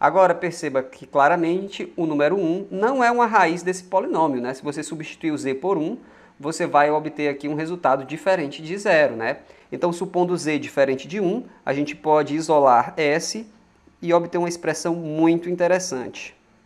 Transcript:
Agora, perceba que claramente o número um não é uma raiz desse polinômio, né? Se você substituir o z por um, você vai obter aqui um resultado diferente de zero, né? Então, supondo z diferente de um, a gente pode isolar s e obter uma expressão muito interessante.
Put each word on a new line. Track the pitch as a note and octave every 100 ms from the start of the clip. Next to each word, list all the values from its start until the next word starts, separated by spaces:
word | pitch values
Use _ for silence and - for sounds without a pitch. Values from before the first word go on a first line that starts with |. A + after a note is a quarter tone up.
Agora, | D3 F3+ F#3
perceba | E3+ F3 - D3+ C3
que | C3 - -
claramente | C#3+ C#3+ F3 E3 F#3 G3 - F3 -
o | D#3+
número | D3 D3 G3
um | E3 F#3 G3
não | F#3 A3+ C4+
é | A#3+
uma | A#3+ A3+
raiz | G#3+ E3+ E3+
desse | F3 F3+
polinômio, | - F#3+ C#4 G3+ D#3+ B2+
né? | B2
Se | C3
você | D3 D3+
substituir | D3 D#3+ D#3 - E3
o | C#3+
z | C3
por | C3+ F3 F3+
um, | E3 B3 - - - _
você | C#3+ D#3 E3
vai | D3 D3
obter | D3+ D3+ D3+ D3
aqui | C#3+ D3
um |
resultado | D3+ D#3+ F3 C#3 C#3 C3
diferente | D#3 F#3+ F#3 C#3 -
de | D#3 G3+
zero, | G#3 D#3+ C#3 A2+
né? | A2+ - - - -
Então, | C#3 F3
supondo | E3+ F3+ F3 F3 F3
z | D3 D3
diferente | B2 - C3+ C3 C#3+
de | G3+
um, | F3+ A3+ - - -
a |
gente | C#3 D3 -
pode | D#3 D3+ C#3
isolar | D3+ D#3+ D3+ C#3 A#2+ B2 -
s | D3 D#3+ E3 G#3+ A3+ _ _ _ _ -
e | E3+
obter | E3+ E3+ F3
uma | F3
expressão | E3+ D#3+ D#3 F3 E3+
muito | D#3 D#3 E3 E3+ F3
interessante. | F3+ E3+ F3+ F3+ C3 G#2+ - - _ _ _